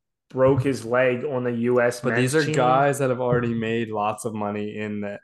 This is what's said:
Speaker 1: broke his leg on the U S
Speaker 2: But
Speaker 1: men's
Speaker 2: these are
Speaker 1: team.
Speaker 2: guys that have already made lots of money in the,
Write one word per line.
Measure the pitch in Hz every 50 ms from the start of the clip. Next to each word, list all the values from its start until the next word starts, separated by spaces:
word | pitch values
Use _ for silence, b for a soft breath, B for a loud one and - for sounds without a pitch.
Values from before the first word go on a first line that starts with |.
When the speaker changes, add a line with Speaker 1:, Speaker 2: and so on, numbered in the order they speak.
| _ _ _ _ _ _
Speaker 1:
broke | - 127 131 131 139 131 123
his | 139 135 113 113
leg | 113 120 123 131 127 123 120 131
on | 151 139 123 123
the | 123
U | 120 117 117 120 123 123
S | 120 120 120 -
Speaker 2:
But | - 127
Speaker 1:
men's | 113 120
Speaker 2:
these | 127 127 135
are | 160 151
Speaker 1:
team. | 131 -
Speaker 2:
guys | 139 127 123 131 131 139 143 139 131
that | 139 127
have | 123 120
already | 123 123 123 120 120 117 117
made | 117 113 110 113 117 117 107
lots | 107 107 104 107 107 - -
of | 120 107
money | 110 104 104 104 104 104 104 107 107
in | 107 107 104 104
the, | 104 101 101 -